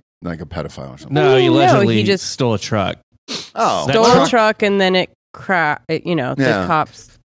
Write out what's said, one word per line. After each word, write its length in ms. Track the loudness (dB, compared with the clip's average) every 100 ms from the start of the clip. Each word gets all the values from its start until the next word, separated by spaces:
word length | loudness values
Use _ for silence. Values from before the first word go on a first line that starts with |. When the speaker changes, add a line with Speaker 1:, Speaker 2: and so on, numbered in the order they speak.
| _ _
Speaker 1:
like 180 | -12 -10
a 60 | -10
pedophile 480 | -10 -10 -12 -16
or 40 | -16
something. 160 | -6
Speaker 2:
No, 220 | 0 2 4
he 100 | 4
Speaker 3:
No, 60 |
Speaker 2:
allegedly 420 | 4 4 4 2 2
Speaker 3:
he 60 |
just 260 | 0 -2 -4
Speaker 2:
stole 240 | -4 -2
a 40 | -2
truck. 400 | -2 -2 -2 -6 _ _ -14 -14 -10
Speaker 1:
Oh. 320 | -2 0 0 0
Speaker 2:
That 60 |
Speaker 3:
Stole 140 | 2 4
a 80 |
Speaker 2:
truck 160 | 4 4
Speaker 3:
truck 320 | 2 2 0
and 180 | 0 2
then 160 | 2 0
it 140 | -2 _ _
cra-, 460 | -12 -4 -2 -2 -4 -6
it, 180 | -6 -4
you 100 | -4
know, 180 | -4
the 100 | -2
Speaker 1:
Yeah. 220 | 0 0 0
Speaker 3:
cops. 520 | -2 -2 -8 -20 _